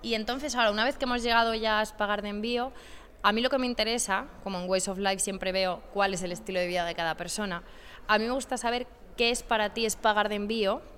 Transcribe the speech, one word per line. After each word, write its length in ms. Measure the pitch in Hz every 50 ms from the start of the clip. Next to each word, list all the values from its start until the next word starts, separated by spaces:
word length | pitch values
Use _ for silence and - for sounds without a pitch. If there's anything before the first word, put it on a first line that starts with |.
Y 120 | - 233 226
entonces, 400 | 220 220 214 240 214 285 302 233
ahora, 140 | 247 240 214
una 120 | 208 214 220
vez 140 | 262 277 -
que 80 | 277
hemos 180 | 254 247 247 233
llegado 300 | 240 233 233 233 226 226
ya 240 | 226 220 220 214 214
a 60 | 220
Spagar 360 | 214 - - 208 202 208 202
de 80 | 202 208
Envío, 420 | 202 208 214 233 240 240 240 269 262 - - - - - - - - - -
a 80 | 196
mí 100 | 208 226
lo 80 | 240 240
que 80 | 285 262
me 80 | 254
interesa, 600 | 247 240 - 220 220 233 247 226 - 190 196 254 302 - - -
como 160 | 202 190 180
en 100 | 180 180
Ways 180 | 190 185 185 202
of 100 | 190 185
Life 200 | 202 196 196 190
siempre 320 | - - 196 185 190 190
veo 300 | 185 190 190 185 175 165 - - -
cuál 200 | 202 196 196 190
es 80 | 175
el 100 | 185 175
estilo 280 | 175 170 - - 190 180
de 80 | 180 175
vida 180 | 175 180 175
de 80 | 170 165
cada 220 | - 170 165 156
persona, 480 | - 175 175 - - 214 196 175 170 - - - - - - - - - -
a 100 | 214 214
mí 60 | 220
me 60 | 233
gusta 260 | 254 269 247 - 254 247
saber 280 | - 233 240 247 254 247 - - - - - -
qué 120 | 240 233
es 100 | 240 240 -
para 300 | - 233 220 214 208 -
ti 140 | 233 226 220
Spagar 400 | 214 - - 220 208 208 208 214
de 60 | 208
Envío 460 | 208 208 208 226 226 208 190 214 269 - - -